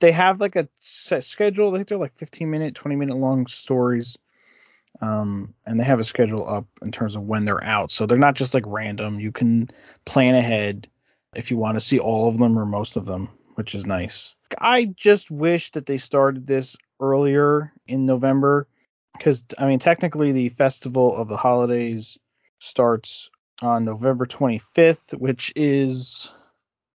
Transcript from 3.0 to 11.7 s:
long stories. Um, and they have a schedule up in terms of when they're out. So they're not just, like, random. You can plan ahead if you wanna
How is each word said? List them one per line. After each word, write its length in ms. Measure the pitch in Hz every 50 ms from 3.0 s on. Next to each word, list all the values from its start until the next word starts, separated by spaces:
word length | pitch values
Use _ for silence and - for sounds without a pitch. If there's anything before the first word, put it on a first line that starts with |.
| 143 139 123 131
long 280 | 131 131 135 131 123
stories. 720 | 123 - - - - 135 127 123 123 123 120 117 - - - _ _ _ _ _ _ _ _ _ _ _ _ _ _ - -
Um, 500 | 110 110 107 107 107 101 101 98 98 - - _ -
and 120 | 113 113 113
they 60 | 120
have 160 | 135 135 113
a 40 | 110
schedule 440 | - - - 120 107 110 107 - -
up 160 | 107 101 107 - _ -
in 120 | - 110
terms 220 | 117 - 120 107 104
of 100 | 107 101
when 200 | 104 110 107 104
they're 180 | 104 101 -
out. 280 | - 107 107 104 87 -
So 160 | - - 107
they're 100 | 107 120
not 200 | 127 143 143 139
just, 180 | - 135 127 -
like, 100 | 127 107
random. 540 | 104 104 110 110 107 104 101 107 107 104 101
You 120 | 107 107
can 360 | 117 - 120 117 117 117 117 - - - - - - _ -
plan 280 | - - 139 127 127 127
ahead 540 | 127 120 117 113 107 104 104 101 101 - - _ _ _ _ _ _ _ _ -
if 140 | 120 117 -
you 80 | 123 113
wanna 240 | 110 110